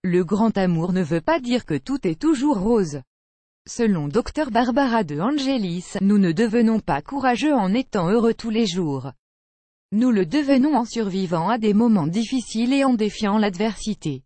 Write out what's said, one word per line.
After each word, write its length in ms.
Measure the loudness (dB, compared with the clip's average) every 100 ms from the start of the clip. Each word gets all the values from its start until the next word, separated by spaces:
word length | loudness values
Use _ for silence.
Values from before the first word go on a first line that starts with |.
| 2
Le 140 | 0
grand 340 | 0 0 2 2
amour 360 | 0 0 0
ne 100 | -2
veut 160 | 0 -2
pas 220 | 0 -2
dire 240 | 0 -4 -2
que 120 | -6
tout 300 | -4 -4 -4
est 100 | -2
toujours 420 | 0 0 0 0
rose. 420 | 2 0 0 -6 -14 _ _ _ _ _ -16
Selon 400 | -2 0 0 0
docteur 440 | -2 -2 -6 -2
Barbara 520 | 0 2 0 2 0
de 160 | -2 -2
Angelis, 640 | -2 -2 0 -2 -2 -6 -8 -2
nous 180 | 2 4
ne 140 | 4
devenons 480 | 2 2 4 2 2
pas 220 | -2 -4
courageux 520 | -4 -2 0 0 2
en 200 | 2 2
étant 340 | 0 -2 -2 0
heureux 260 | 2 2
tous 160 | -2 -4
les 160 | -2 0
jours. 460 | -2 -4 -4 -8 -16 _ _ _ _ _ _ _
Nous 200 | 0 2
le 140 | 2 2
devenons 520 | 0 2 4 4 2
en 80 | 0
survivant 640 | -4 -4 -2 -2 -2 0
à 80 | 0
des 160 | 2
moments 340 | 4 4 4 2
difficiles 640 | -2 -2 -4 -4 -2 0
et 140 | 2 2
en 80 |
défiant 440 | 2 -2 -2 -2 0
l'adversité. 840 | 0 0 -4 -4 -8 -6 -6 -8